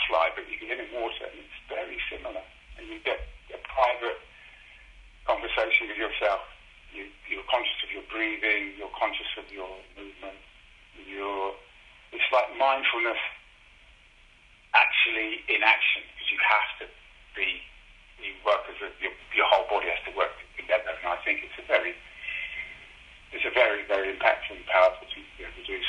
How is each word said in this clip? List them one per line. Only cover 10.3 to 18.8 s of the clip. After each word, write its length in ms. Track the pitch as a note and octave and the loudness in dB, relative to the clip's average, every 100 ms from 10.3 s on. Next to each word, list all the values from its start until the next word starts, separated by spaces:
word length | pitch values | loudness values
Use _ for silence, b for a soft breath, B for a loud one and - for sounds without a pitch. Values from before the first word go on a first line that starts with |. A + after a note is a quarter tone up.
| F#2+ - - - - - - F#2+ | -14 -20 -20 -20 -20 -20 -20 -14
You're, 480 | G2 G2 G2 G2 - - - - - - | -8 -4 -4 -4 -6 -14 -20 -20 -20 -10
it's 160 | A#2 - | -2 2
like 160 | C3 B2 A#2+ | 4 2 2
mindfulness 640 | C3+ C3+ C3+ A#2 A#2 G#2+ - - - - - - - - - - - - - - - | 4 4 2 0 0 -2 -4 -8 -20 -20 -20 -20 -20 -20 -20 -20 -20 -20 -20 -20 2
actually 720 | A2+ B2 - A#2 A2 A2 A2 - | 4 6 6 4 2 -2 -4 0
in 80 | G#2 | 4
action, 460 | A2 A2 - - - - | 6 6 4 0 -4 -8
'cause 140 | - | -4
you 80 | - | 2
have 300 | - G#2+ - - | 4 4 2 -6
to 60 | - - - - - - | -12 -16 -20 -20 -14 -4
be, 240 | - - - - - - - - | -4 -4 -10 -20 -20 -20 -20 -14
you 80 | G2 G2 G#2 | -12 -2 2
work 160 | G2+ - | 2 0
as 80 | |
a, 100 | - | -8